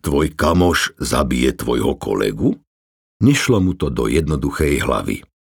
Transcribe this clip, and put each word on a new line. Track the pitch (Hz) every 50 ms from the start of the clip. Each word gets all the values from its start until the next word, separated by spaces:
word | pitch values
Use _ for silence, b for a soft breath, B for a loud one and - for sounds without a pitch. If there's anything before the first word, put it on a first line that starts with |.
| -
tvoj | - 71 73 80 76 -
kamoš | - 76 80 85 90 90 87 80 - - - - -
zabije | - - 62 67 76 62 64 62 64 65 -
tvojho | - - 60 60 58 53 69 67
kolegu?“ | - - 52 50 50 50 52 52 - 101 151 - - _ _ _ _ _ _ _ _ _ _ _ - 104
Nešlo | 135 143 131 - - 120 101 92
mu | 92
to | 90 - 78
do | 69 62 - 58 57
jednoduchej | 64 85 76 78 78 69 71 69 - - 78 71 71 - -
hlavy. | - 60 50 - - - - - - _ _